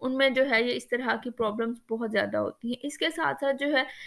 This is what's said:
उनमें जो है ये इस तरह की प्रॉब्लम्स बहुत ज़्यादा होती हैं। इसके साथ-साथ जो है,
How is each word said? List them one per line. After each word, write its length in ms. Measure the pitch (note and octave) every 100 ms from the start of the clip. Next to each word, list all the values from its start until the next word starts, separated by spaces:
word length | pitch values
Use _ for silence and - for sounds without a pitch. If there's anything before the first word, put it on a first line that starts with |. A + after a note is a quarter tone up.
उनमें 320 | B3+ C4 C4+
जो 100 | C4
है 240 | C4+ A3+ B3
ये 60 |
इस 160 | B3 -
तरह 260 | B3 B3 A3+
की 140 | B3
प्रॉब्लम्स 480 | A#3 A3 G#3+ A3+ A#3 -
बहुत 220 | A3+ A#3
ज़्यादा 280 | G#3+ G3+ G#3+
होती 320 | G3+ - A#3
हैं। 60 | B3
इसके 260 | D4 - D#4+
साथ-साथ 440 | E4 C4 A3+ C#4
जो 140 | C4 C#4+
है, 200 | C#4+ C#4 -